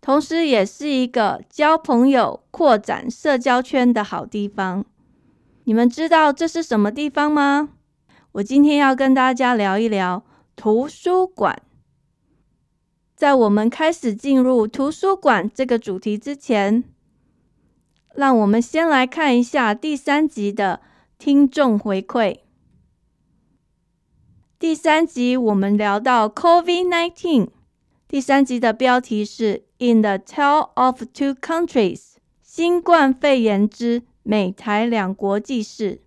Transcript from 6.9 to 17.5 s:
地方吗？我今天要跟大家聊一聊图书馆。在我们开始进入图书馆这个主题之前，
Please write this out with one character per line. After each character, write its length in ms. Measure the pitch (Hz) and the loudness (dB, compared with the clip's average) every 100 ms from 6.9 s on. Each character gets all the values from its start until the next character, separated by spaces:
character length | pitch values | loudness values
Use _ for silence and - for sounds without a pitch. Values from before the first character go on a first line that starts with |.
地 180 | 247 294 | -2 -6
方 220 | 294 294 | -2 0
吗？ 380 | 302 285 285 294 _ _ _ _ _ _ | 0 0 0 -2 _ _ _ _ _ _
我 100 | - | -8
今 200 | 202 269 | -2 4
天 160 | 294 285 | 4 4
要 180 | 277 262 | 2 2
跟 160 | 269 | 2
大 220 | 262 262 | 2 2
家 200 | 254 254 | 0 0
聊 240 | 240 196 196 | 0 0 0
一 80 | 226 | -2
聊 380 | 202 185 180 _ _ _ - | -2 -4 -6 _ _ _ -8
图 320 | 220 220 285 | 0 0 -2
书 400 | - 349 370 370 | -6 -2 0 0
馆。 340 | - 190 - _ _ _ _ _ _ _ _ _ _ _ _ _ _ _ | -2 -4 -4 _ _ _ _ _ _ _ _ _ _ _ _ _ _ _
在 180 | _ 294 | _ 2
我 160 | 269 220 | 4 4
们 220 | 202 220 | 2 0
开 200 | - 311 | 0 -2
始 240 | 330 247 | -2 -6
进 240 | 208 277 269 | -6 0 2
入 280 | 254 254 214 | 4 2 0
图 240 | - 277 | -2 -4
书 260 | 320 381 381 | -2 -2 0
馆 340 | 302 220 196 | 2 0 -2
这 100 | - | -6
个 140 | 262 233 | -2 -2
主 200 | 233 190 | -4 -8
题 200 | 214 208 | -6 -6
之 180 | 277 285 | -8 -14
前， 480 | - 220 196 220 240 _ _ _ _ _ _ | -4 -2 0 0 -2 _ _ _ _ _ _